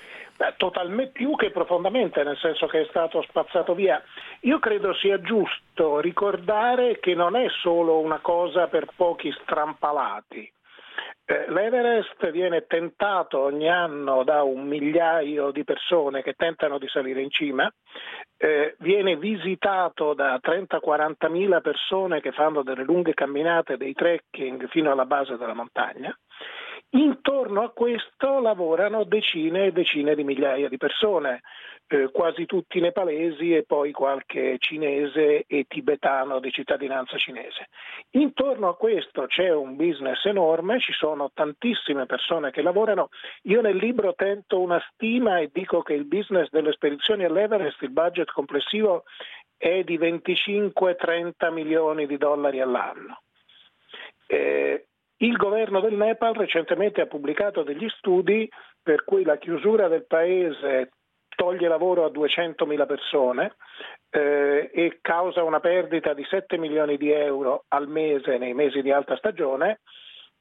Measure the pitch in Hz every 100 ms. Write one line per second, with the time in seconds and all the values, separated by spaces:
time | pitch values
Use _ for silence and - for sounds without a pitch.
0 | - - - - - - 185 185 175 214
1 | 262 - 262 311 208 180 170 175 190 247
2 | 180 156 143 139 160 151 156 160 151 180
3 | 165 165 - 170 151 180 160 175 190 151
4 | - - - - 240 302 226 208 196 165
5 | 196 196 170 220 175 - _ - 156 147
6 | 170 - 202 175 180 214 240 247 247 -
7 | 180 170 175 233 240 - 180 170 165 160
8 | 156 156 - 175 175 170 165 165 151 -
9 | 175 165 151 - - 156 151 147 147 147
10 | 113 104 - - 107 _ _ - - -
11 | - - - 151 151 170 220 247 240 226
12 | 185 - 185 165 180 165 - 165 170 -
13 | 208 185 156 139 139 147 156 180 170 147
14 | 139 131 131 147 139 131 143 147 147 165
15 | 165 165 147 147 143 139 - 139 - 170
16 | 143 135 139 - 165 160 151 139 135 147
17 | 131 131 139 - 147 131 208 - _ -
18 | - - - - 156 147 151 - 160 202
19 | 190 156 196 208 175 185 202 190 180 -
20 | 151 143 139 127 - 175 185 160 - 147
21 | 156 147 160 170 196 170 151 139 - 190
22 | 185 156 139 135 156 151 131 131 135 175
23 | 165 143 139 143 165 170 160 127 135 139
24 | 170 165 - - 131 127 127 165 151 135
25 | 127 143 135 117 117 113 120 - 110 -
26 | 143 - _ - - - - - - 262
27 | 294 262 - 277 214 202 240 - 240 226
28 | - - 269 277 226 190 165 165 202 214
29 | 185 214 - 165 160 180 196 175 160 151
30 | 143 147 139 135 143 131 139 127 143 -
31 | 214 175 143 123 - - - - - 147
32 | 135 - 170 156 165 185 - 185 170 185
33 | 180 151 170 147 170 160 151 147 147 143
34 | 135 139 - - 131 127 - 156 147 139
35 | 147 151 147 147 - 143 - 151 131 143
36 | 151 135 135 131 131 143 135 139 139 135
37 | 127 139 - 127 - - - - - -
38 | - 254 294 - 277 220 185 170 226 185
39 | - - 127 - 185 156 135 139 170 143
40 | 135 127 196 196 160 165 180 247 - -
41 | 151 147 139 - 151 143 240 208 - 139
42 | 156 135 - 165 143 147 165 185 220 190
43 | 147 - - - - 220 220 190 220 247
44 | 196 - 196 202 - 185 180 170 - -
45 | 226 247 226 180 151 175 185 170 - 147
46 | 147 185 202 185 147 156 151 143 151 143
47 | - 208 175 170 208 214 151 - 131 135
48 | 175 175 156 - 139 143 - 208 214 170
49 | - - - - _ - 165 185 165 165
50 | 170 170 180 170 - 202 202 - 185 175
51 | - 170 170 - 170 165 156 160 156 156
52 | 143 143 147 147 143 131 127 123 - -
53 | - - _ _ _ _ _ _ _ -
54 | - _ - 73 69 71 69 - - _
55 | _ - 233 233 202 214 214 196 220 208
56 | 214 226 226 220 180 165 160 170 202 -
57 | 156 151 143 156 202 175 143 147 220 -
58 | 202 180 175 220 220 - - _ - 147
59 | - 196 160 147 165 160 202 220 180 160
60 | - 165 170 185 170 139 143 131 127 _
61 | _ _ - - 180 147 170 160 180 175
62 | 156 139 147 - 170 151 156 147 143 143
63 | - 147 127 123 196 - - - - -
64 | _ 151 143 147 143 143 - 165 170 -
65 | - 165 180 175 160 156 170 180 156 160
66 | 151 143 135 190 190 170 160 151 147 143
67 | 147 151 147 139 131 143 - 143 143 156
68 | 156 143 143 123 123 123 143 139 135 139
69 | 139 131 - 180 143 135 180 214 _ -
70 | - - - _